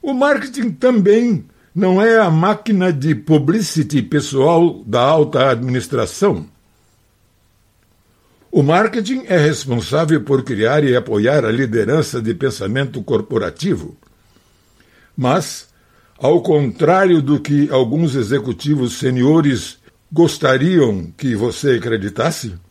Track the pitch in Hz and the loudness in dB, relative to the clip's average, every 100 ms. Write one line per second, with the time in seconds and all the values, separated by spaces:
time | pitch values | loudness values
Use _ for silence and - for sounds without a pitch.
0 | 320 262 277 277 269 277 247 160 247 240 | -4 0 0 0 -2 -6 -6 0 2 4
1 | 190 214 240 185 - _ _ 165 185 185 | 4 4 4 -2 -6 _ _ -2 2 4
2 | 220 226 196 160 180 208 208 202 185 151 | 4 4 4 2 2 0 0 0 2 0
3 | 143 131 - 156 139 202 190 160 147 147 | 0 -2 2 2 4 0 0 -4 -2 -2
4 | 110 147 - 135 139 170 170 104 107 120 | 0 -2 -2 0 2 4 2 0 -4 0
5 | 127 160 139 135 135 120 127 127 - 131 | 2 2 2 2 2 0 -2 -4 -4 -4
6 | 110 - 202 90 78 _ _ _ _ _ | -4 -2 -2 -2 -8 _ _ _ _ _
7 | _ _ _ _ _ _ _ _ _ _ | _ _ _ _ _ _ _ _ _ _
8 | _ _ _ _ _ 196 139 170 214 233 | _ _ _ _ _ 0 2 2 0 -2
9 | 208 262 - 180 147 156 135 120 - 147 | -4 -6 -2 0 2 -2 -4 -6 -2 -2
10 | 160 156 - 135 127 110 110 147 143 123 | 0 0 0 -2 -2 -2 0 2 2 0
11 | 120 107 110 147 117 117 131 113 104 151 | 0 0 2 2 0 -2 0 0 0 0
12 | 147 127 110 113 135 - 98 123 139 127 | -2 -4 -4 -4 -4 -4 -6 -4 -4 -8
13 | 101 110 104 120 92 - 180 135 78 - | -4 -4 -2 -4 -4 -6 -4 -4 -6 -18
14 | _ _ _ _ _ _ _ _ _ _ | _ _ _ _ _ _ _ _ _ _
15 | _ - 123 160 - - - _ _ _ | _ -6 -2 -2 -2 -12 -18 _ _ _
16 | _ _ 127 170 175 151 139 - 156 185 | _ _ 2 2 2 0 0 0 2 4
17 | 190 170 135 147 - 143 147 135 123 143 | 4 2 2 -2 0 0 2 2 0 0
18 | 165 131 104 135 110 101 143 147 123 - | -2 -2 -2 -2 -4 -6 -2 -2 -2 -2
19 | 135 127 127 160 147 120 - - _ _ | -2 2 4 4 2 0 -6 -16 _ _
20 | _ 156 170 - 143 131 151 185 127 101 | _ 2 2 2 0 2 2 2 2 0
21 | 82 - 139 110 120 110 143 120 123 113 | -8 -6 -4 -2 -2 -2 0 0 0 -4
22 | 98 107 131 156 113 87 _ | -4 -4 -4 -4 -10 -14 _